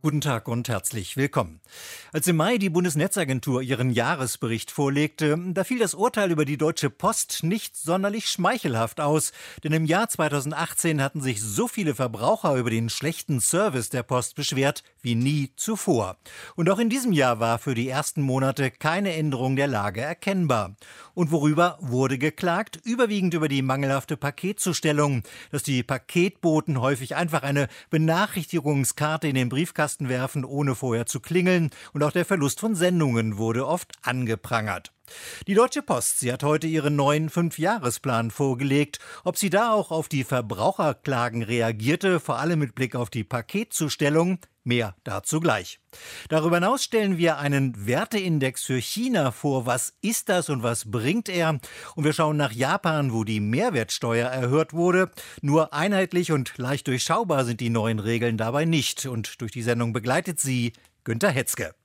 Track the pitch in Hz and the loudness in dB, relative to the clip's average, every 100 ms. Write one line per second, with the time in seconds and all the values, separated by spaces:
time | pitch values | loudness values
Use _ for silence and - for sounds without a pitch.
0 | 156 147 147 117 - 120 120 104 - 117 | 0 0 0 -2 -2 -4 -2 -4 -2 -6
1 | 90 - 139 - 90 78 _ - - - | -6 -2 0 0 -2 -8 _ -20 -16 -18
2 | - 156 175 165 170 240 196 165 180 147 | -8 -2 2 2 2 2 2 2 2 2
3 | 190 208 147 131 143 127 131 127 127 120 | 0 0 0 -2 0 -2 0 0 2 2
4 | 120 165 127 - 123 113 - - 139 139 | 2 0 -2 -4 -4 -4 -4 0 2 2
5 | 151 - 151 156 180 180 185 254 202 - | 0 0 0 0 0 -4 -2 0 0 2
6 | 233 - 196 165 143 147 151 - 143 - | 0 2 0 2 0 2 0 0 -2 0
7 | 196 226 - - 160 208 - - 156 180 | 0 0 -4 -2 -2 -2 -4 -8 -2 0
8 | 202 214 - - 175 247 165 113 113 - | 0 -2 -4 0 0 0 0 0 0 0
9 | 147 156 - - - - 156 160 156 175 | 2 2 0 -8 -18 -10 -2 0 2 2
10 | 226 - 156 143 135 151 160 - 170 151 | 2 0 0 0 -2 -4 -4 0 0 0
11 | 139 156 131 107 107 104 233 - 165 131 | 0 -2 -2 -2 -4 -2 -2 -2 -2 0
12 | 127 107 123 214 175 131 120 113 113 - | -2 0 0 2 2 2 2 0 -2 -2
13 | 139 165 - 135 - 165 208 131 110 131 | -4 -6 -2 0 2 2 2 0 -4 -6
14 | 117 127 117 - 139 131 135 - _ _ | 0 -2 -2 -6 -4 2 2 0 _ _
15 | 127 117 131 151 135 - - 220 - 127 | -2 2 2 0 -2 -6 -4 -2 2 2
16 | 98 95 - - - - 170 196 233 262 | 0 -6 -18 -18 -14 0 2 4 2 2
17 | 247 165 127 113 117 117 - 117 127 131 | 2 4 4 4 2 2 0 -2 -2 -2
18 | 151 - 139 131 131 135 131 - 151 170 | -2 -2 0 2 0 0 -2 0 0 0
19 | 202 160 151 131 131 135 139 113 101 98 | -2 0 -2 0 0 2 0 0 -2 -4
20 | 139 170 - 196 165 117 92 98 - - | -6 -4 -2 0 2 2 0 -8 -20 -20
21 | - - 165 160 151 151 175 160 147 123 | -12 -2 2 4 4 4 2 2 -2 2
22 | 135 131 151 - 180 170 220 - 233 240 | 2 2 0 0 0 0 -4 -10 -6 0
23 | 226 208 185 160 156 139 131 135 139 135 | 2 2 0 2 2 2 0 0 0 0
24 | - 151 143 - 185 214 190 160 160 147 | -2 -4 -4 -4 -6 -4 -2 0 2 2
25 | 147 131 - - - 147 - 127 117 131 | 2 0 -4 -18 -8 -6 -2 -2 0 -4
26 | - 175 185 - 175 156 151 131 127 139 | 0 2 2 2 2 2 2 0 2 0
27 | 131 139 170 151 139 143 131 - - 156 | -2 -4 0 0 0 0 0 -4 -2 0
28 | 160 165 208 - 151 170 143 143 127 - | 2 2 0 -2 -4 -2 0 0 0 0
29 | 151 156 151 131 123 127 175 - 151 - | -2 0 0 0 0 0 -2 0 -2 -2
30 | 131 127 131 147 127 139 143 127 131 113 | -2 -2 -2 -4 -4 -2 0 0 0 0
31 | 120 127 - 170 180 180 160 - - 143 | -2 -6 -2 0 4 4 2 -4 -10 0
32 | 147 180 170 196 143 - 220 196 180 180 | 0 2 0 0 0 0 -2 2 2 4
33 | 147 117 110 101 113 113 135 175 - - | 2 2 0 0 0 0 0 -2 -4 -6
34 | - 127 120 113 - 117 107 90 - _ | -4 -2 -2 -4 -2 -2 -2 -6 -10 _
35 | - - - - - 196 254 302 - 139 | -20 -18 -16 -12 0 4 4 0 -2 -2
36 | - - 120 127 143 151 160 156 147 147 | 0 -2 -2 0 0 2 0 0 2 4
37 | 139 151 160 170 170 - 165 226 127 - | 4 2 0 0 0 0 0 0 -2 -2
38 | 139 117 113 - 139 120 139 139 143 - | 0 0 -2 -2 -2 0 2 2 2 -4
39 | - - 185 180 202 185 233 214 - 160 | -16 -6 -4 -2 2 2 4 2 2 -4
40 | 151 143 127 131 113 95 135 - 160 - | -2 -2 0 -2 -2 0 0 2 0 0
41 | - 127 120 117 110 120 113 110 110 180 | -2 0 0 -2 0 0 0 0 0 2
42 | 196 175 - 120 151 165 139 - 127 127 | 2 0 0 -2 0 0 -2 -2 -4 -2
43 | 120 120 104 123 113 202 226 - 151 - | -4 -4 -4 -6 -4 -6 -4 -4 -4 0
44 | 143 151 175 185 - _ 120 120 110 - | 2 4 2 -2 -8 _ -2 0 0 -6
45 | - 98 - 151 165 107 90 - _ - | -8 -6 -2 0 2 0 -2 -16 _ -20
46 | - - - 156 160 170 185 262 - 226 | -18 -16 -2 0 2 2 2 0 0 0
47 | 202 175 170 147 143 139 135 113 101 131 | 0 2 2 2 0 2 0 -2 0 0
48 | 214 214 185 156 131 127 - 127 - - | 0 -2 0 2 0 -2 -4 -2 -2 -4
49 | 247 214 135 - 151 131 123 123 - _ | 0 2 0 0 0 0 0 -2 -2 _
50 | 196 226 - 185 160 135 120 117 107 113 | -4 -4 0 0 0 -2 0 -2 -4 -2
51 | 120 214 214 180 160 147 - - - - | 0 0 -2 0 0 0 -6 -16 -12 -2
52 | 147 151 156 151 139 110 131 196 175 156 | 0 2 2 2 0 0 0 2 0 0
53 | 139 113 107 107 104 123 240 147 107 - | 0 0 0 0 0 0 2 0 -2 -4
54 | 120 117 123 131 123 147 160 160 175 180 | 0 0 0 -2 2 2 2 0 2 4
55 | 185 - - - 143 156 156 143 185 196 | 2 -2 -18 -6 2 4 4 0 0 2
56 | 185 180 170 151 123 - 123 139 - 127 | 2 0 2 0 -2 -6 -4 -2 -2 -2
57 | - 175 214 143 120 113 120 117 110 110 | 0 0 2 2 2 0 0 2 2 0
58 | 104 117 120 110 110 139 165 165 123 - | 0 0 0 0 0 0 2 2 0 -6
59 | 135 117 104 - 113 123 113 120 117 113 | -6 -6 -8 -8 -8 -4 0 2 2 0
60 | 110 147 185 160 135 127 117 - _ _ | 2 0 0 -4 -2 0 -2 -4 _ _
61 | - 113 202 135 120 - 85 - | -6 0 2 2 -2 -4 -8 -10